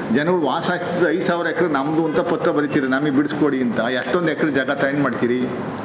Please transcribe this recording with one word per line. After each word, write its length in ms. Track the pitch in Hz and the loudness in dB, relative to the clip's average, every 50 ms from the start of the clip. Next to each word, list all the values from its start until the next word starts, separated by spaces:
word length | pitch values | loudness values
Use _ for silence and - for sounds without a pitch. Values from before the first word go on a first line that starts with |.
| - - 113 | -4 -2 0
ಜನಗಳು 260 | 143 151 175 185 175 | 0 2 2 0 2
ವಾಸ 300 | 151 127 135 170 - - | 0 0 0 -2 -2 -2
ಆಗ್ತಿದ್ದು 400 | 180 170 - - 180 - 180 202 | -2 -2 -4 -4 0 0 2 2
ಐದು 120 | 160 185 | 2 0
ಸಾವಿರ 240 | 175 - 175 175 165 | 0 0 0 0 -2
ಎಕರೆ 220 | 165 143 165 175 165 | -2 0 0 0 0
ನಮ್ದು 360 | 147 135 139 151 160 160 165 | 0 0 0 0 0 0 0
ಅಂತ 160 | 156 139 139 | 2 0 0
ಪತ್ರ 300 | - 170 165 - 160 170 | 0 0 0 0 0 0
ಬರೀತೀರಿ, 380 | 151 147 147 143 147 147 131 127 | 2 2 0 0 0 0 0 0
"ನಮಗೆ 220 | 131 135 151 147 | 0 0 0 2
ಬಿಡಿಸ್ಕೊಡಿ" 520 | 131 139 147 147 - 143 151 143 135 131 | 2 2 2 0 0 0 0 2 2 2
ಅಂತ. 160 | 127 117 101 113 | 0 0 0 0
ಎಷ್ಟೊಂದು 540 | 110 123 127 123 - - - 180 170 160 | 0 0 0 -2 -2 0 0 0 0 0
ಎಕರೆ 200 | - - 175 156 | 0 0 0 0
ಜಾಗ 180 | 131 135 131 - | 2 0 0 0
ತಗೊಂಡು 320 | 143 - 143 139 139 147 | 0 0 0 0 0 0
ಮಾಡ್ತೀರಿ? 380 | 139 127 113 98 123 117 123 127 123 123 - - - - - - | 0 0 0 0 0 0 2 0 0 -2 -4 -6 -6 -8 -8 -8